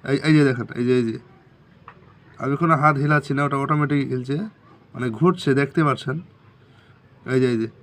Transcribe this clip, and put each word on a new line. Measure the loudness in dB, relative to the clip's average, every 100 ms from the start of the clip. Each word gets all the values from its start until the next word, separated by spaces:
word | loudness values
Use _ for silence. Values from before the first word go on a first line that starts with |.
এই, | -2 -2 4
এই | 4
যে | 4
দেখেন, | 0 -6 -4
এই | 0
যে, | 2
এই | 0
যে, | -6 -12 -20 _ _ _ _ -20 -20 -20 -20 -20 -8
আমি | -4 -2
কোনো | 0 2
হাত | 2 2
হিলাচ্ছি | 2 0 0
না, | -4
ওটা | -2 -2
অটোমেটিক | -2 0 0 0 -2
হিলছে, | -6 -4 -6 -6 -14 -20 -20 _
মানে | -6 -6
ঘুরছে, | 2 2 2 0
দেখতে | 0 0 0 0
পাচ্ছেন। | -2 -6 -8 -10 -20 -20 _ -20 -20 _ -20 _ -18 -2
এই | 0
যে, | 2
এই | 0
যে। | -4 -8